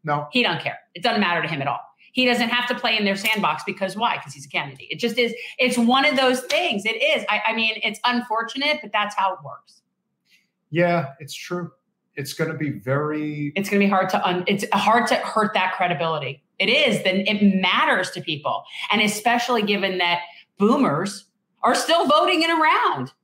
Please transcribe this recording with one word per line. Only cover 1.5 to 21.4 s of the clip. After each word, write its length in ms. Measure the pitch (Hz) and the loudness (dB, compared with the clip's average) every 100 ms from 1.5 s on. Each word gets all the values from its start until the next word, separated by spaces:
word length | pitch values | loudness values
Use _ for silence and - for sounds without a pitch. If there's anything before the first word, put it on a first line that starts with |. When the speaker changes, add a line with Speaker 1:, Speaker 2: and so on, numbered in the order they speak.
| 156 | -4
Speaker 2:
at 80 | 135 | -4
all. 120 | 110 - _ - | -6 -10 _ -8
He 120 | - 247 | 0 2
doesn't 240 | 240 226 | 2 0
have 160 | 240 240 | -2 -2
to 60 | |
play 240 | 254 233 220 | -2 0 0
in 80 | 202 | 0
their 100 | 196 | 0
sandbox, 460 | 214 220 165 156 | -2 0 0 -2
because 320 | - 180 190 190 | -6 -6 -6 -2
why? 220 | 233 147 | -2 -2
'Cause 160 | 143 | -8
he's 100 | 139 | -18
a 40 | - | -8
Kennedy. 380 | 175 139 131 - | -8 -8 -12 -12
It 80 | 156 | -4
just 180 | 240 240 | -2 0
is, 160 | 233 226 - - | 0 -2 -12 -2
it's 200 | 247 247 | 0 4
one 260 | 233 262 | 4 4
of 120 | 294 269 | 4 4
those 240 | 262 254 | 2 2
things. 440 | - 302 349 208 | 0 -2 0 -2
It 160 | 208 220 | -4 0
is. 220 | 294 269 202 | 0 0 0
I, 100 | 214 226 | 0 0
I 60 | |
mean, 260 | 226 226 214 | 0 -2 -2
it's 180 | 220 208 | -6 -2
unfortunate, 760 | - 240 226 220 226 269 285 294 | 0 0 -2 -4 -4 -4 -2 -2
but 100 | 208 | -4
that's 220 | 208 208 | -4 -2
how 180 | - 190 | -2 -2
it 60 | 180 | -2
works. 380 | 143 - _ _ _ _ _ _ _ _ _ _ _ | -12 -18 _ _ _ _ _ _ _ _ _ _ _
Speaker 1:
Yeah, 400 | 156 175 170 135 - | 2 2 2 -2 -12
it's 120 | 147 | -16
true. 380 | - - 180 170 _ _ _ _ | -14 -8 -8 -8 _ _ _ _
It's 200 | - 135 | -12 -10
gonna 180 | - 160 | -4 -4
be 160 | 143 151 | -2 -6
very 880 | 104 123 143 151 151 151 147 147 190 | -4 -2 -2 -2 -4 -4 -4 -4 -4
Speaker 2:
It's 140 | 202 | 0
gonna 80 | 202 | 2
be 80 | 196 | 4
hard 220 | 190 190 | 2 2
to 120 | - 190 | 0 0
un-, 160 | 180 175 | 0 0
it's 200 | 196 - | -2 0
hard 320 | 202 208 233 233 | 0 4 4 2
to 80 | |
hurt 400 | 254 - 220 202 | 0 0 0 0
that 180 | 202 185 | 0 -2
credibility. 720 | - 180 175 165 156 135 135 _ - | -2 -2 0 -2 -2 -6 -12 _ -2
It 100 | 196 | 2
is. 340 | 269 285 202 | 4 4 2
Then 160 | 190 190 202 | 0 0 0
it 320 | 208 202 190 | 4 4 4
matters 480 | 180 220 302 220 180 | 2 2 2 2 -2
to 100 | 185 | -6
people. 440 | 165 143 131 104 - - - | -6 -4 -4 -6 -8 -14 -2
And 100 | 208 | 2
especially 600 | 214 - 233 240 240 240 | 2 2 0 0 2 0
given 340 | 202 202 196 185 | 0 0 0 0
that 240 | 175 170 - - _ - | 0 0 -6 -20 _ 0
boomers 680 | 208 285 202 143 202 - _ _ | 2 4 2 0 -4 -8 _ _